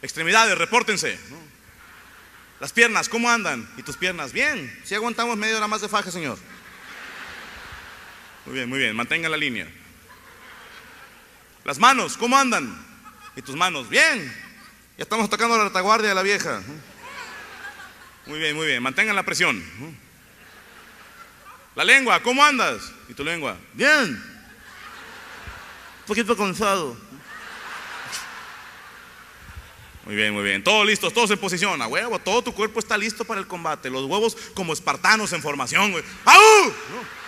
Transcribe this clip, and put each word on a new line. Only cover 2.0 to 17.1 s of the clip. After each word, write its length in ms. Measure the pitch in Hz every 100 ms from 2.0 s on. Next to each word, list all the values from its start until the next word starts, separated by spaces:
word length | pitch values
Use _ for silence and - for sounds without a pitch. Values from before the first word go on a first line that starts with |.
| - - - - - -
"Las 140 | 139
piernas, 340 | - 233 202 156
¿cómo 220 | 226 240
andan?". 360 | 233 185 131 113 -
Y 40 |
tus 140 | 123 135
piernas, 360 | 180 175 139
"Bien, 460 | 139 285 269 131 117
sí 100 | -
aguantamos 440 | 202 233 226 233 220
media 180 | 214 220
hora 120 | 208
más 120 | 214
de 80 | 202
faje, 220 | 202 196
señor". 260 | 175 156 101 - - - - - - - - - - - - - - - - - - - -
"Muy 120 | - 131
bien, 120 | 123
muy 100 | 135
bien, 160 | 123
mantengan 360 | 110 120 160 165
la 80 | 156
línea". 280 | 151 113 80 85 - - - - - - - - - - - - - - - - - -
"Las 140 | - 139
manos, 400 | 233 262 175 -
¿cómo 180 | 233 269
andan?". 560 | 262 208 131 87 - - - - - -
Y 60 |
tus 140 | 131 135
manos, 320 | 180 156 117
"Bien, 440 | 170 320 269 143 107 - - - - - -
ya 60 |
estamos 260 | 131 220 208
tocando 260 | 208 233 233
la 80 |
retaguardia 460 | 202 185 185 220 214
de 40 |
la 80 | 190
vieja". 400 | 190 202 170 113 95 151 135 - -